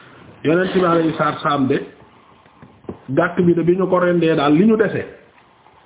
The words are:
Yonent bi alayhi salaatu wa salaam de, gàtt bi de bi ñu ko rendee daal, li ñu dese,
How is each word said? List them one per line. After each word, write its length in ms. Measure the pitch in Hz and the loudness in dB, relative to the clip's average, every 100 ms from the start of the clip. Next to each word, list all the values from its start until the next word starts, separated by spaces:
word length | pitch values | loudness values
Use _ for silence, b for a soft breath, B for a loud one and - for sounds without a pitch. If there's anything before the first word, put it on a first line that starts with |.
| B B B - | B B B -6
Yonent 280 | 139 175 185 | -2 0 0
bi 100 | 185 | 0
alayhi 280 | 175 165 160 156 | 2 2 0 -2
salaatu 200 | 151 147 | -4 -2
wa 40 | |
salaam 240 | 156 143 127 | -4 -2 0
de, 140 | 135 - - - _ _ _ _ _ - _ - - - | -2 -6 -18 -20 _ _ _ _ _ -20 _ -20 -18 -4
gàtt 300 | 139 175 196 | -2 -2 0
bi 140 | 170 | 2
de 80 | 170 | 2
bi 140 | 160 185 | 2 0
ñu 100 | 185 | 0
ko 100 | 180 | 0
rendee 380 | 175 175 160 156 | 2 0 0 0
daal, 160 | 143 | 2
li 100 | 151 220 | 2 4
ñu 100 | 220 | 2
dese, 280 | 196 127 - - _ _ _ _ _ _ | 0 -2 -10 -16 _ _ _ _ _ _